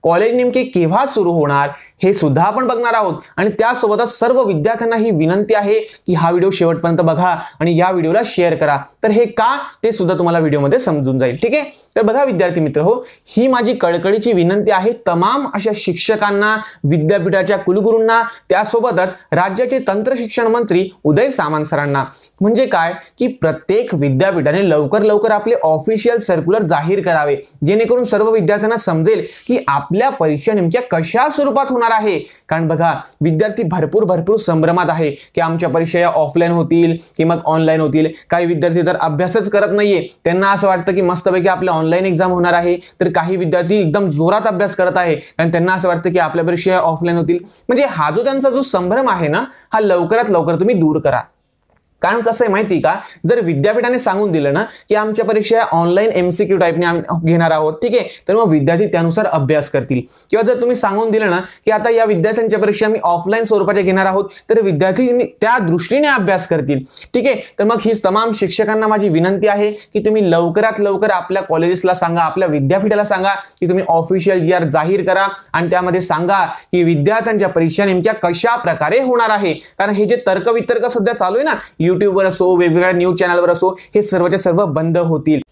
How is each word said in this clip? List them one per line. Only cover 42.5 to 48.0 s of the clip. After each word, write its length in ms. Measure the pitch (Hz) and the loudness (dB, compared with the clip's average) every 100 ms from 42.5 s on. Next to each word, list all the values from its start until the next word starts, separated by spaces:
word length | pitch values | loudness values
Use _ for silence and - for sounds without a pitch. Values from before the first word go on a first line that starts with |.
आहे, 220 | 175 175 180 - _ | 2 0 -2 -6 _
तर 100 | 180 | -2
काही 260 | 165 165 185 | 0 -2 -2
विद्यार्थी 420 | 170 175 175 208 | 0 0 0 0
एकदम 300 | 175 151 196 | 2 0 0
जोरात 380 | 147 165 208 220 | 0 2 2 0
अभ्यास 280 | 185 202 - | -2 -2 0
करत 220 | 180 175 | 0 0
आहे 180 | 175 147 - - | 0 -2 -6 -4
आणि 140 | 165 | 0
त्यांना 220 | 165 175 | 0 0
असं 140 | 185 185 | 0 0
वाटतं 240 | 170 180 | 0 0
की 80 | 180 | 0
आपल्या 260 | 160 170 165 | 0 0 -2
परीक्षा 260 | 175 180 | 0 0
या 80 | 185 | 2
ऑफलाईन 360 | 165 160 170 170 | 0 -2 -2 -2
होतील. 200 | 165 175 175 - - | 0 -2 -4 -20 -4
म्हणजे 180 | 247 277 | 0 0
हा 240 | 180 | 0